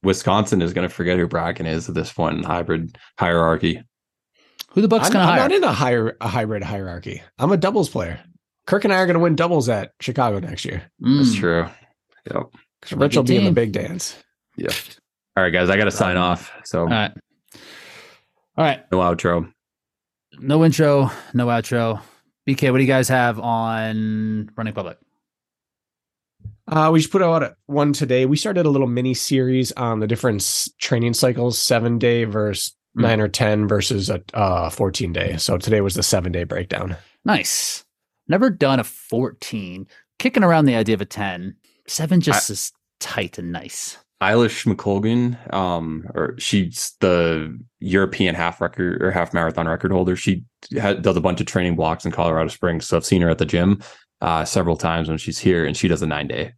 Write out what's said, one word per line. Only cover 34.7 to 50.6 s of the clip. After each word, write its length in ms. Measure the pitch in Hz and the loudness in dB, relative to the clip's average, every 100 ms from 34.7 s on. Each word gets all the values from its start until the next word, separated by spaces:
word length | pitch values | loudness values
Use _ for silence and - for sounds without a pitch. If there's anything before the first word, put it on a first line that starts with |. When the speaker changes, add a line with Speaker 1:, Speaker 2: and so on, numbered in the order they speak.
Speaker 3:
fourteen 420 | - 98 92 87 | -2 -2 -2 -4
day. 240 | 85 90 82 | -2 -4 -4
So 220 | - 90 | -2 -2
today 220 | - 107 | 2 2
was 140 | 98 92 | 2 0
the 60 | |
seven 260 | - 101 90 | 0 0 0
day 140 | 87 | -4
breakdown. 520 | 87 92 92 90 95 85 - _ | -4 -6 -6 -6 -6 -10 -14 _
Speaker 2:
Nice. 600 | - 202 - - - - _ _ _ _ _ | -2 0 0 -4 -4 -8 _ _ _ _ _
Never 220 | 180 254 | 2 2
done 280 | 170 139 131 | 2 2 2
a 60 | |
fourteen. 1040 | 110 - - 117 127 - - 110 92 90 101 - _ _ | -2 -10 -6 -4 -4 -6 -10 -8 -8 -12 -14 -20 _ _
Kicking 240 | 254 254 | 0 4
around 220 | 185 165 143 | 4 6 4
the 100 | 117 | 4
idea 180 | 107 | 2
of 60 | 107 | 0
a 40 | |
ten. 520 | 98 - 101 90 92 - _ _ - | -2 -6 -8 -6 -12 -14 _ _ -12
Seven 320 | - 156 185 | -6 2 2
just 280 | 151 104 - | 4 2 0
Speaker 1:
I 20 | |
Speaker 2:
is 200 | 104 - _ _ _ | -6 -8 _ _ _
tight 360 | - - 90 - | -8 -6 -6 -8
and 140 | 87 | -10
nice. 480 | 87 - - - - _ _ | -10 -10 -12 -12 -14 _ _
Speaker 1:
Eilish 420 | 95 113 117 - - | 2 4 2 0 -2
McColgan, 800 | 98 104 98 107 120 123 120 - | -2 0 0 0 0 0 -4 -6
um, 540 | 95 92 87 82 78 82 | -4 -2 -2 -6 -8 -8
or 220 | - 78 - | -6 -6 -6
she's 540 | - 104 87 - - - | -2 0 0 -4 -10 -2
the 580 | 95 87 82 80 78 60 - _ | 2 2 2 0 -6 -12 -18 _
European 560 | 92 92 95 - 92 82 | 0 2 0 0 0 0
half 240 | 85 - | -4 -2
record 420 | 87 - 90 87 | -6 -2 -4 0
or 80 | 92 | 0
half 240 | 92 85 | 0 -2
marathon 320 | 85 82 82 82 | 0 -2 -2 -2
record 240 | 82 92 | -2 0
holder. 240 | 92 90 | 0 0
She 300 | 90 - 90 - _ | 0 0 -2 -4 _